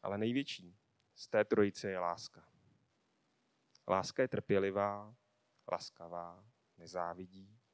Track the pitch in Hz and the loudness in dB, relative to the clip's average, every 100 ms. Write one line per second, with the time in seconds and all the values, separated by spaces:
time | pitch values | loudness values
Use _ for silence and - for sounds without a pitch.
0 | - 101 110 127 143 - 90 90 _ _ | -2 0 0 0 -2 -8 -14 -20 _ _
1 | _ - - 110 107 107 101 - 101 92 | _ -20 0 2 4 6 4 4 -4 -2
2 | 87 85 - - - _ _ _ _ _ | -2 -2 -8 -18 -20 _ _ _ _ _
3 | _ _ _ _ _ _ _ _ - 92 | _ _ _ _ _ _ _ _ 0 2
4 | 90 - 127 104 - 101 98 98 101 101 | 2 0 0 0 2 4 4 2 0 -2
5 | 104 120 _ _ _ _ - 87 - _ | -10 -20 _ _ _ _ -4 -4 -4 _
6 | 85 87 85 87 110 _ _ _ 85 90 | -12 -10 -10 -14 -20 _ _ _ -10 -6
7 | 85 85 92 95 98 110 _ | -6 -6 -12 -16 -20 -20 _